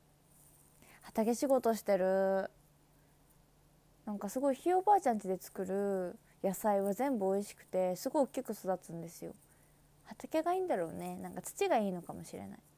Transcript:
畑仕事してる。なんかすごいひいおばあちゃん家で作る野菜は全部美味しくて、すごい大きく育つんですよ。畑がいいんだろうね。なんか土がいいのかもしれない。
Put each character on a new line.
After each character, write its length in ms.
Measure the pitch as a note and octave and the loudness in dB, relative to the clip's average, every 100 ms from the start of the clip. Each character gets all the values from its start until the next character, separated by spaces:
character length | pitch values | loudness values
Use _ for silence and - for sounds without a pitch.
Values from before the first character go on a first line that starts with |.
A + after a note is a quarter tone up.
| _ _ _ - - - - - - - | _ _ _ -20 -20 -20 -20 -20 -20 -20
畑 320 | - - A3 | -6 0 0
仕 120 | A#3 C#4 | 2 2
事 280 | C4 A#3 | 4 4
し 80 | A3 | 0
て 140 | - G3 | 2 2
る。 540 | F#3 F#3+ F#3+ F#3+ G3 - _ _ _ _ _ _ _ _ _ _ _ _ _ _ - | 4 4 2 2 -2 -10 _ _ _ _ _ _ _ _ _ _ _ _ _ _ -8
な 60 | |
ん 60 | G3+ | -6
か 100 | G3+ | -4
す 120 | C4 | 0
ご 120 | C#4 | 0
い 20 | |
ひ 140 | C4 E4+ | 2 2
い 60 | |
お 80 | F#4 | 2
ば 120 | F#4 | 6
あ 60 | G4 | 6
ち 60 | C4 | 4
ゃ 80 | |
ん 40 | A3 | 0
家 100 | F#3 | -2
で 100 | F#3 | -4
作 240 | - - | -4 -8
る 540 | F#3+ G3 G3+ F#3+ F3+ G#3+ - _ | -4 0 0 0 -2 -8 -18 _
野 120 | G3 | -2
菜 280 | F#3 G#3+ G3+ | 0 2 2
は 100 | G3 | 2
全 260 | G3 C#4+ A#3 | 0 0 2
部 140 | F#3+ | 2
美 80 | G3 | 0
味 80 | G#3 | -2
し 60 | |
く 100 | - - | -10 -4
て、 300 | F#3 F#3 F3+ | 0 0 0
す 120 | C4+ | 0
ご 120 | D4+ | 2
い 20 | |
大 20 | B3+ | 2
き 140 | - | 0
く 100 | B3 | -6
育 260 | G#3+ F#3 F3+ | -6 -2 -4
つ 100 | - | -4
ん 80 | E3 | -12
で 80 | E3 | -12
す 160 | - | -12
よ。 100 | E3+ - _ _ _ _ _ _ | -14 -16 _ _ _ _ _ _
畑 380 | - A3 B3+ D#4+ | -20 -16 -4 0
が 120 | E4+ | 0
い 40 | F#4 | 0
い 20 | |
ん 60 | F4+ | 0
だ 100 | A3+ | 0
ろ 120 | E3 | -2
う 40 | |
ね。 240 | F3 F3+ F3+ | -6 -8 -8
な 140 | F#3 | -10
ん 40 | |
か 80 | F#3 | -10
土 260 | - - G4 | -10 -2 2
が 100 | C4 | 4
い 100 | G3+ | 2
い 40 | |
の 100 | F3+ | -2
か 100 | - | -8
も 120 | F3 | -12
し 100 | E3 | -12
れ 120 | - G3 | -12 -12
な 100 | - | -16
い。 20 | _ | _